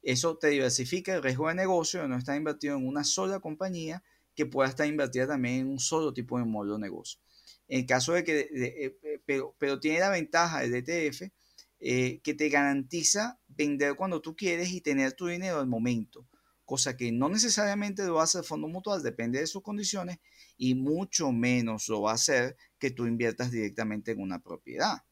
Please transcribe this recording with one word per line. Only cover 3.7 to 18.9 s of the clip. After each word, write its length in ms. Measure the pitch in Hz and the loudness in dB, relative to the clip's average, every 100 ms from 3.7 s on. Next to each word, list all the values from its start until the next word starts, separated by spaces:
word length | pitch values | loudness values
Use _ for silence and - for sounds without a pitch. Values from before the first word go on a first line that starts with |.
| 175 160 170 _ _ _ | -4 -6 -8 _ _ _
que 120 | - 151 | -4 -2
pueda 240 | 131 131 | 2 0
estar 160 | 127 151 | 2 0
invertida 400 | 151 139 127 131 | 2 0 0 0
también 300 | 147 123 127 | 0 0 0
en 120 | 131 | -2
un 120 | 135 | -2
solo 340 | - 160 156 | 0 0 0
tipo 240 | 127 120 127 | -2 -4 -2
de 80 | 117 | 0
modelo 300 | 110 101 107 | -2 -2 -2
de 40 | |
negocio. 400 | 101 87 - - _ _ - - _ | -4 -8 -12 -16 _ _ -20 -20 _
En 120 | 131 | -2
el 60 | 127 | 2
caso 280 | 127 127 | 2 4
de 100 | 175 | 2
que, 80 | 170 | 4
de, 340 | 151 135 143 123 | 0 0 -2 -4
eh, 320 | - 135 - | -2 -8 -6
eh, 180 | 151 147 - | -10 -10 0
pero, 280 | 139 135 - | 0 0 -2
pero 200 | 143 139 | 0 2
tiene 220 | 156 156 | 2 4
la 80 | 190 | 4
ventaja 520 | 190 156 165 170 160 | 2 2 4 4 2
del 140 | 127 123 | 0 0
E 60 | |
T 240 | 127 170 151 | 0 0 0
F, 220 | - 185 _ _ - - _ | -2 -12 _ _ -20 -20 _
eh, 380 | 139 123 127 - | -2 2 2 0
que 120 | - | -4
te 140 | 147 151 | 0 4
garantiza 920 | 143 143 139 131 170 156 202 226 - _ | 4 4 2 -2 0 2 2 0 -6 _
vender 480 | 139 147 143 143 139 | -2 0 2 0 0
cuando 240 | 190 170 | -2 -2
tú 140 | - | -6
quieres 360 | 160 196 170 180 | -4 -2 0 -2
y 100 | 180 | -4
tener 320 | 151 139 135 | 0 2 2
tu 140 | 135 175 | 0 -6
dinero 340 | 175 190 165 | -4 -2 -2
al 60 | 131 | 0
momento, 600 | 117 120 117 107 - - _ _ _ | 0 0 0 -2 -12 -20 _ _ _
cosa 320 | - 135 139 127 | -6 -2 -2 -2
que 160 | 120 | -2
no 160 | 117 143 | 0 2
necesariamente 760 | 208 247 214 208 202 208 190 | 2 2 2 2 0 -2 -2
lo 160 | 196 160 | 0 2
hace 180 | 160 185 | 2 0
el 60 | |
fondo 240 | 160 156 151 | -2 -6 -6
mutual, 340 | 175 190 | -6 -4